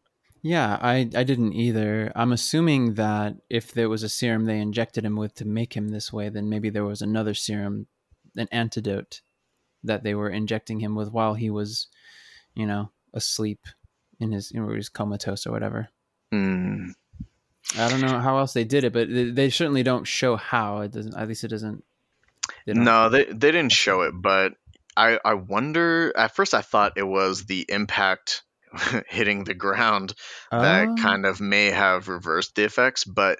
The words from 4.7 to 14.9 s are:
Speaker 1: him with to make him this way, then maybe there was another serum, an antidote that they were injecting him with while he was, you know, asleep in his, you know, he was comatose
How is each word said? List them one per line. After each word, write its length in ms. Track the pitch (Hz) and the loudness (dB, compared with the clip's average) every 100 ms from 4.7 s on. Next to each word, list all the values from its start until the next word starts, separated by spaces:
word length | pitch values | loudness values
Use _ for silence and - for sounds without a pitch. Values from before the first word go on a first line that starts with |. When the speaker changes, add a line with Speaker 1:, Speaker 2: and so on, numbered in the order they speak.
| 107 113 - 107 | -2 -4 -4 -4
Speaker 1:
him 100 | 107 | -4
with 200 | 107 - | -6 -8
to 100 | 107 | -6
make 280 | 107 117 | -4 -4
him 160 | 120 107 | -6 -6
this 220 | 107 - | -6 -8
way, 160 | 107 104 | -8 -6
then 200 | 104 104 | -6 -4
maybe 200 | 107 107 | -2 -2
there 140 | 104 | -2
was 180 | 101 101 | -4 -4
another 320 | 104 110 107 | -2 -2 -2
serum, 540 | 101 - 104 101 101 104 _ _ _ _ - | -4 -4 -4 -4 -6 -10 _ _ _ _ -10
an 140 | 113 | -4
antidote 720 | 117 117 - 107 98 - - _ _ _ _ _ _ 110 | -2 -2 -4 -4 -4 -8 -16 _ _ _ _ _ _ -6
that 180 | 107 | -4
they 100 | 110 104 | -2 -4
were 140 | 104 | -4
injecting 500 | 98 107 110 - 110 | -4 -4 -4 -6 -6
him 140 | 107 107 | -4 -4
with 160 | 107 | -4
while 220 | 113 110 | -2 -2
he 160 | 107 110 | -2 -4
was, 380 | 104 104 113 - _ _ - - - _ - | -4 -6 -8 -12 _ _ -20 -20 -20 _ -6
you 100 | 107 | -4
know, 260 | 101 104 _ _ | -2 -6 _ _
asleep 540 | 117 - - 107 104 - - _ _ _ - | -8 -6 -4 -4 -6 -14 -20 _ _ _ -8
in 120 | 113 | -4
his, 200 | 101 98 | -4 -6
you 80 | 113 | -6
know, 80 | 107 | -6
he 60 | 110 | -6
was 140 | |
comatose 560 | 104 | -8